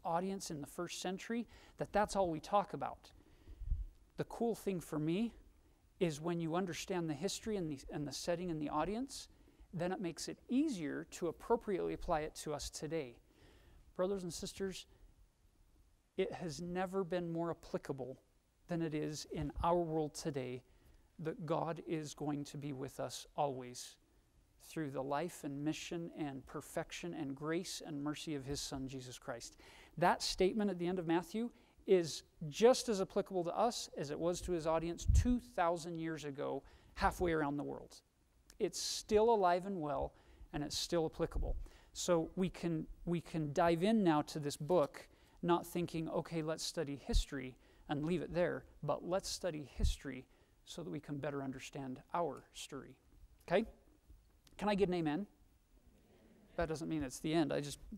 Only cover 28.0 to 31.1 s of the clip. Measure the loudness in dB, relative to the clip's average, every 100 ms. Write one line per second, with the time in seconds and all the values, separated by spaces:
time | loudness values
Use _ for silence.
28 | -4 -4 -4 -4 -4 -4 -4 -4 -6 -8
29 | -10 -12 -8 -8 -10 -16 -20 -20 -12 4
30 | 4 6 2 4 4 4 2 2 0 0
31 | 2